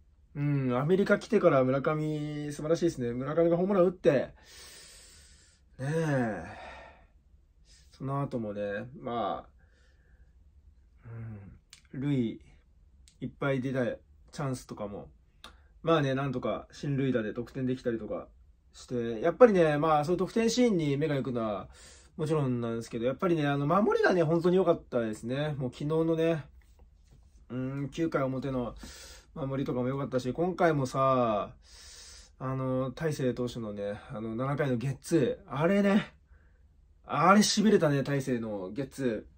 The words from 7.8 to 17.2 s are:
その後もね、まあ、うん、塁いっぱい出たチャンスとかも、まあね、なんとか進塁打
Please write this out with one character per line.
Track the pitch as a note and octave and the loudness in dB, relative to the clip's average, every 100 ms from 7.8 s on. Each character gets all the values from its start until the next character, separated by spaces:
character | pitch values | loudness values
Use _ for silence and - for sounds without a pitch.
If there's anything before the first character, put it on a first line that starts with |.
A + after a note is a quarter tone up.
| - | -20
そ | - | -12
の | C3 C#3 | -6 -4
後 | C3+ B2 | -4 -4
も | G#2+ | -6
ね、 | G2+ G2+ G2+ B2+ D#3+ | -6 -4 -6 -8 -12
ま | A#2+ A#2 G2 C2+ - - _ _ _ _ _ - - _ - - - _ _ _ | -8 -4 -4 -6 -10 -20 _ _ _ _ _ -20 -20 _ -20 -20 -20 _ _ _
あ、 | A#2 A2+ A2+ G#2 F#2+ - _ - - | -18 -14 -14 -14 -18 -20 _ -20 -14
う | C3 | -6
ん、 | |
塁 | C#3+ C3+ A2 - - - _ _ - - - - | -2 0 0 -4 -16 -20 _ _ -20 -20 -20 -12
い | - | -12
っ | - | -4
ぱ | C#3 | -2
い | C3+ | 0
出 | C3 | -2
た | C3 A#2 | -2 -2
チ | - _ - - | -4 _ -20 -16
ャ | - C#3 | -8 -6
ン | B2 | -6
ス | - | -10
と | |
か | A#2 G#2 | -10 -8
も、 | G2 - - _ _ - - _ - | -10 -14 -20 _ _ -20 -20 _ -6
ま | D#3 E3 | 2 2
あ | |
ね、 | C#3 C3 | 2 -2
な | C#3 | -2
ん | |
と | B2+ | -4
か | A2+ G2+ - | -4 -6 -8
進 | - D3 C3 | -10 -4 -2
塁 | C3+ | 0
打 | A#2+ | 0